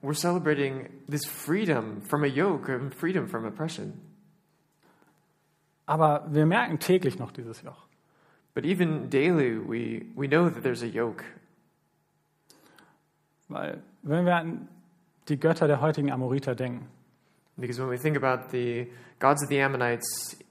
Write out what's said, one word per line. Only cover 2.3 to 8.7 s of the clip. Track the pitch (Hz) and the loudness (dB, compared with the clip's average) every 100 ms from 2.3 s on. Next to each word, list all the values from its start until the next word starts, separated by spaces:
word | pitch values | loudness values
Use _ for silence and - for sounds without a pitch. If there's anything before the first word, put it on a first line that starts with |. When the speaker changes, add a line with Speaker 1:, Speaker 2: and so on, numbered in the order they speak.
| 135 196 156 - | 2 0 0 -2
Speaker 1:
and | 127 139 | -4 -6
freedom | - 170 185 123 | -4 -2 -2 -4
from | 120 | -6
oppression. | 110 104 160 - 104 104 - - _ _ _ _ _ _ _ _ _ _ _ _ _ _ _ _ - | -8 -6 -8 -6 -12 -14 -20 -20 _ _ _ _ _ _ _ _ _ _ _ _ _ _ _ _ -4
Speaker 2:
Aber | 156 156 147 - | 4 4 4 2
wir | 151 156 | 4 6
merken | 208 247 156 | 4 0 -4
täglich | - 185 143 - | 2 2 2 -4
noch | 120 | -10
dieses | - 117 113 | -10 -14 -14
Joch. | - - - _ _ _ _ _ _ | -16 -20 -20 _ _ _ _ _ _
Speaker 1:
But | - | -4
even | 143 | -2